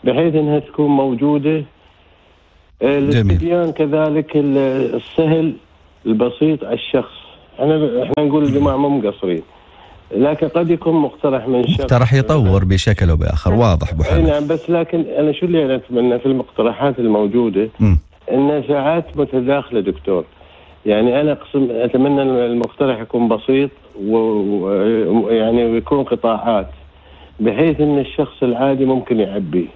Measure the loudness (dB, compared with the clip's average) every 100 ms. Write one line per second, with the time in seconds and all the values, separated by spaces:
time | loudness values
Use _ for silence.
0 | 0 0 2 0 0 -2 -2 -2 0 2
1 | 0 0 0 0 0 -2 -6 _ _ _
2 | _ _ _ _ _ _ _ _ 0 0
3 | 2 2 2 0 2 0 0 0 0 0
4 | 0 -2 0 0 2 2 0 0 -2 -4
5 | -4 -2 2 2 0 -4 _ _ _ _
6 | -4 0 0 0 0 0 -4 -6 -2 -4
7 | -4 -12 -20 -20 -20 -4 0 0 0 -2
8 | -2 -2 0 2 0 2 0 0 0 0
9 | -2 -4 -4 -4 -6 -20 -20 -20 -20 -20
10 | -8 0 0 0 -2 -2 0 0 2 2
11 | 0 -2 -2 -2 0 0 0 -2 2 2
12 | 4 2 2 2 4 2 2 0 2 2
13 | 2 2 0 0 0 2 2 2 0 -2
14 | 0 2 2 0 -2 -4 0 -2 0 -2
15 | -2 0 0 0 0 0 0 -2 -2 0
16 | 2 0 0 -2 -4 -2 -2 0 -2 0
17 | 0 2 2 2 0 0 -4 0 2 2
18 | -2 _ -4 0 2 0 -2 0 0 -2
19 | -4 -4 -2 0 0 -2 -2 -4 -2 -4
20 | -2 -4 -4 _ -20 -20 -20 -8 -2 2
21 | 2 2 0 -2 -4 -2 -2 -2 -2 0
22 | 2 2 0 0 0 -2 -4 -2 -2 -2
23 | -4 -2 0 0 0 0 0 -6 -20 -10
24 | -2 0 2 0 -2 -2 0 0 0 0
25 | 2 0 2 0 2 2 2 0 0 -2
26 | 0 -2 0 -2 0 -2 -2 -14 -20 _
27 | -20 -20 -20 -4 -2 2 0 2 0 0
28 | -2 -4 -6 -2 -4 0 0 0 0 0
29 | 0 -2 0 -2 -4 -4 -4